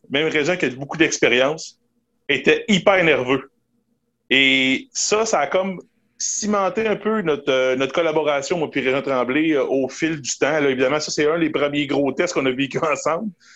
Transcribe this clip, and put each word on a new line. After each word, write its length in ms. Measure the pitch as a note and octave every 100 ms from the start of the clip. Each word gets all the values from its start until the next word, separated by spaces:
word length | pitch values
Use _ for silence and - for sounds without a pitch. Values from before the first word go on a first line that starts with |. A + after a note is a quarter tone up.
| -
même 180 | C#3 D#3+
Régent 300 | D#3 C#3+ F3+
qui 80 | C#3+
a 40 |
beaucoup 280 | B2 C#3+ D#3+
d'expérience, 840 | D3+ - C3+ B2 C3+ D#3+ - - _ _ _ _ -
était 380 | C#3 - A3 A3+
hyper 360 | F#3 - F#3
nerveux. 480 | E3 C3 B2+ C3+ - _ _ _ _ _ _ _ _
Et 580 | C3+ C3+ C3+ C3 C3 -
ça, 340 | - - G#3+ A3
ça 140 | E3+
a 60 | C#3
comme 320 | F#3 F#3+ F3 - _ _ _
cimenté 720 | - - G#3 G3+ F#3+ G3+ A3
un 80 | G#3
peu 260 | G#3+ A3
notre, 300 | E3 C#3+ -
euh, 240 | C3 C3 B2+
notre 180 | C3+
collaboration, 640 | F3+ E3 D#3 D3+ C#3+ C#3 F3
moi 140 | C#3
puis 100 | C#3
Régent 200 | B2+ C3+
Tremblay, 480 | C3+ C3 A#2+ D3 D#3+
euh, 100 | C#3+ -
au 220 | C3+ B2+
fil 300 | - D#3+ D#3
du 100 | A#2+ -
temps. 220 | C#3 D#3
Là, 100 | C#3
évidemment, 300 | B2+ C3 D3+
ça, 120 | -
c'est 180 | - D3
un 80 | E3+
des 100 | D#3
premiers 340 | C3+ C#3+ D3 C#3
gros 240 | C#3 C#3
tests 200 | B2+ -
qu'on 120 | E3 C3
a 60 |
vécu 280 | B2+ C3+ C3+
<laughs> 120 | D#3+
ensemble. 380 | C3+ D3+ E3 A3 - -